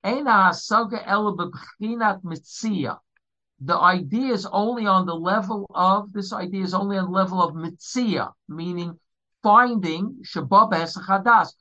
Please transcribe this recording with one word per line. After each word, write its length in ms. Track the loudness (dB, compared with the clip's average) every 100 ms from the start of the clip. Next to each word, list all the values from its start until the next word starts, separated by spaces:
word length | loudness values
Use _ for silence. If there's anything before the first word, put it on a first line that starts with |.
"Ein 220 | -2 -2
hasaga 760 | 2 4 4 2 0 0 0 -8
ela 300 | -2 0 0
b'bchinat 880 | -2 -6 -8 -20 _ -6 0 -2 -2
mitzia." 760 | -8 -10 _ -6 -4 -2 -4 -8 _ _ _ _ _ _
The 160 | -2 4
idea 560 | 4 4 -2 -2 0
is 120 | -2 -2
only 380 | -2 0 -2
on 200 | 2 2
the 100 | 2
level 560 | -4 0 0 -2 -6 -6
of, 380 | 0 2 2 -2
this 220 | -8 -8
idea 300 | -8 -6 -4
is 100 | -2
only 240 | -2 -2 -2
on 80 |
the 60 | -2
level 300 | 0 0 0
of 120 | 0
mitzia, 800 | -2 -10 -12 -8 -2 0 -2 -4 _ -14
meaning 500 | -10 -6 -6 -8 -12 _ _ _ _
finding, 760 | 6 6 6 0 -2 -4 -6 -8
sheba 440 | -10 -8 4 4 6
b'hesach 380 | 2 -2 -8
hadas 480 | -2 0 4 4 4 _